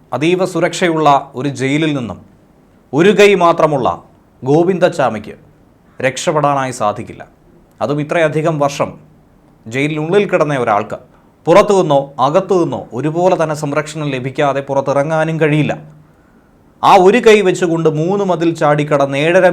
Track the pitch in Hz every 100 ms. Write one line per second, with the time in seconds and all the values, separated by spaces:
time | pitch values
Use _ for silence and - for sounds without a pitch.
0 | _ 123 160 180 185 165 170 165 180 156
1 | 151 139 - 123 139 120 131 147 160 139
2 | 113 95 - _ _ _ _ _ _ 135
3 | 190 208 208 190 170 165 156 143 104 85
4 | - _ _ _ 127 151 180 185 175 -
5 | 127 110 - 73 _ _ _ _ _ -
6 | 127 127 - 151 143 139 131 123 107 104
7 | 92 87 - _ _ _ _ - 110 147
8 | 147 170 156 147 160 151 139 - - -
9 | - _ _ _ _ _ 110 120 151 156
10 | 156 202 202 180 151 139 117 104 107 -
11 | - _ _ _ - 185 208 190 160 139
12 | 135 - 135 175 190 185 160 113 - 117
13 | 151 160 185 170 156 151 151 147 147 160
14 | 147 131 131 127 143 135 139 139 139 139
15 | 143 160 160 160 156 151 143 87 - -
16 | _ _ _ _ _ _ _ _ - 190
17 | 180 240 226 214 185 170 175 165 160 151
18 | 165 202 190 165 170 160 156 151 147 147
19 | 139 139 156 180 180